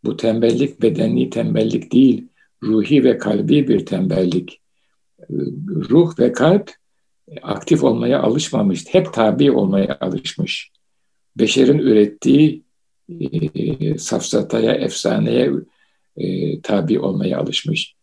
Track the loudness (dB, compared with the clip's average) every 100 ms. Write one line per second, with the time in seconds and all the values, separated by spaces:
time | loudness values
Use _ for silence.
0 | -6 -2 -2 2 2 2 -2 0 0 2
1 | 0 0 -2 -2 -2 0 0 -2 0 4
2 | 4 4 -4 _ _ _ -2 0 2 4
3 | 4 2 0 -2 2 2 2 0 0 -4
4 | -2 0 0 -2 -6 -20 _ _ _ _
5 | _ _ -10 -6 -6 -8 -8 -6 2 4
6 | 4 2 0 2 2 2 0 -18 _ _
7 | _ _ _ -16 -10 -10 0 2 2 0
8 | 0 0 0 -2 -2 -2 0 -2 0 0
9 | 0 0 0 4 2 2 2 0 -2 -4
10 | -6 -6 -8 -8 -6 -6 -12 _ _ _
11 | _ _ _ -2 0 4 4 4 4 4
12 | 4 0 2 4 4 0 _ _ _ _
13 | -20 -10 -8 -4 -6 -4 -6 -4 -4 -4
14 | -4 -6 -2 -4 -2 -2 0 0 -4 -4
15 | -4 -2 0 0 0 -2 -8 _ _ _
16 | _ -10 -6 -4 -4 -6 -4 -2 0 -2
17 | -2 -2 -4 -2 -4 -4 -4 -6 -6 _